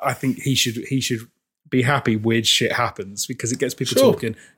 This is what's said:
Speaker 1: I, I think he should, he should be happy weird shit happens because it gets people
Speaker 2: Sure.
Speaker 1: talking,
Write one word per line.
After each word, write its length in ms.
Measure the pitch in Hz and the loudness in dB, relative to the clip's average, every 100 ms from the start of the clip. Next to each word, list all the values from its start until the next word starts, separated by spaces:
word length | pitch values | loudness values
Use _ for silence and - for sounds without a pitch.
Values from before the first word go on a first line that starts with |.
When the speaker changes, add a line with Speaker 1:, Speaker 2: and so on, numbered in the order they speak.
Speaker 1:
I, 60 | 139 | -4
I 40 | |
think 260 | 123 135 117 | -2 -2 -2
he 160 | - 127 | 0 0
should, 220 | 123 113 - | 0 -4 -4
he 100 | 135 | -2
should 280 | 120 117 113 _ _ _ _ | -2 -4 -8 _ _ _ _
be 140 | 127 | 0
happy 320 | 123 139 127 110 | 2 2 2 0
weird 280 | 113 113 110 | 2 2 2
shit 240 | - 117 | 2 2
happens 520 | - 113 - 98 101 - | 0 -2 -4 -10 -8 -8
because 240 | 127 117 | -6 -6
it 80 | 131 | -4
gets 140 | 131 | -4
people 240 | - 127 - | -4 -2 4
Speaker 2:
Sure. 140 | 269 | 4
Speaker 1:
talking, 220 | - 151 110 - | 4 -2 -6 -12